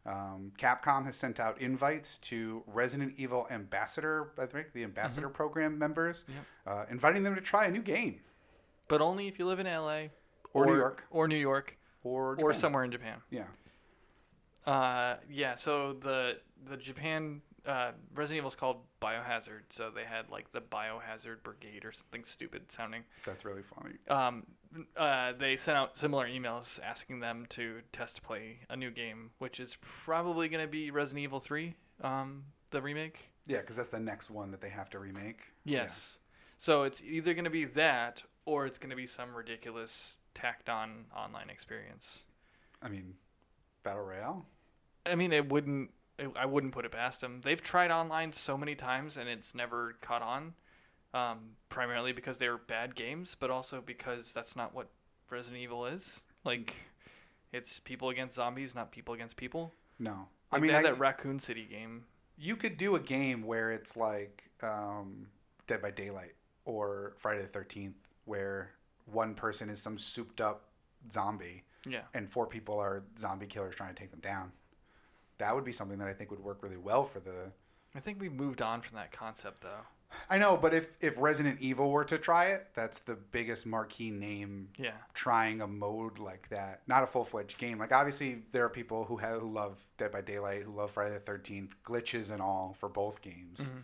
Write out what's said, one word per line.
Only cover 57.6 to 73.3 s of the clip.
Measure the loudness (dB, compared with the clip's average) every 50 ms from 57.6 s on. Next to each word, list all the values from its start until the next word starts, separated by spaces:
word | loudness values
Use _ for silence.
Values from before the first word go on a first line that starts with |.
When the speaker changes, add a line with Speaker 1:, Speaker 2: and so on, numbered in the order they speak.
| -6 -6 -10 -10
Speaker 2:
people | -10 -10 -8 -2 -2 -2
against | 0 0 -2 -4 -2
zombies, | -2 0 0 0 -2 -6 -6 -4
not | -6 -6 -6 -8
people | -12 -8 -8 -6
against | -6 -8 -10 -10 -10
people. | -8 -6 -4 -4 -6 -6 -10 _ _ _ _ -6
Speaker 1:
No. | -6 -6 -6 -8 -10 -14 -18 _ _ _ 4
Speaker 2:
Like, | 6
Speaker 1:
I |
mean, | 6 8
Speaker 2:
they | 8
had | 10 8
Speaker 1:
I | 8
Speaker 2:
that | 6 8
Raccoon | 6 4 4 4 -2 -4 -4 -4
City | -4 -4 -6 -6 -6
game. | -10 -10 -12 -10 -10 -12 -14 -16 -18 _ _ _ _ _
Speaker 1:
You | -8 -4 -4 -2
could | 0 0 -2 0
do | 2 4 4 4
a | 4
game | 4 2 2 2 2 2 0 -2 -2
where | -2 0 2 2 2
it's | 0 -2 -4 -8 -2
like, | 0 2 2 2 0 -4 -6 -10 -18 -20 -20 _ _ -4
um, | -2 -2 -2 -2 -4 -4 -6 -8 -10 -10 -12 -14 -16 -18 _ _ _ _ _ _
Dead | -2 -2 0
by | 0 -2
Daylight | -4 -4 -6 -6 -6 -8 -10 -12 -18 _ _ _ _ _ _
or | -6 -2 -2 0 0 -2 -2 -4 -8 -10
Friday | -4 0 0 0 0
the | -2 -4
thirteenth, | -6 -8 -8 -8 -10 -8 -8 -8 -10 -12 _ -20 _ _ _
where | -6 -4 -2 -2 -2 -2 -4 -6 -8 -12 _ _ _ _ _ _
one | -4 0 0 0 0 -2
person | -2 -2 -2 -2 -2 -6 -6
is | -8 -6
some | -6 -8 -6
souped | -4 -4 -4 -4 -6 -6 -8 -4 0 0
up | 0 0 0 -8 -18 _ _ _ _ _ _ -18 -6
zombie | -2 0 0 0 0 -2 -6 -10 -12 -14 -18 _ _ _ -10
Speaker 2:
Yeah. | -6 -6 -6 -6 -6 -6
Speaker 1:
and | -6 -6 -2
four | -2 -2 -2
people | -2 -2 -8 -4 -2 0 0
are | 2 0 0 -2 -4 -10 -12 -6
zombie | -4 -4